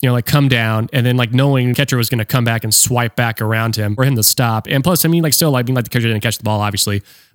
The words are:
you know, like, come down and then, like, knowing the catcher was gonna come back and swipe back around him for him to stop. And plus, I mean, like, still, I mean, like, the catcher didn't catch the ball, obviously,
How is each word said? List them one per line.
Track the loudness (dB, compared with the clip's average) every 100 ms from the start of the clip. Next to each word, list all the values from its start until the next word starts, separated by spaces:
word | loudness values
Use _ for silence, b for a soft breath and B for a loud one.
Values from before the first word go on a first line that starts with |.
you | 0
know, |
like, | 0 0
come | 2 2
down | 2 2 0 -2
and | 0 2
then, | 2
like, | 2
knowing | 2 2 2 0
the |
catcher | 0 0 0
was | 0
gonna | -2
come | -2 0
back | 0 -2
and | -2
swipe | 0 0 0 -2
back | -2 -2 -2
around | -2 0 -2 -2
him | -2
for | 0
him | 0 0
to |
stop. | 0 0 0 0 -2
And | 0
plus, | 0 0
I | 2
mean, | 2
like, | 2
still, | 2 2
I | 2
mean, | 0 -2
like, |
the | -2
catcher | -2 0
didn't | 0
catch | -2 -2
the |
ball, | -2 0
obviously, | 0 -2 -2 -4 b b b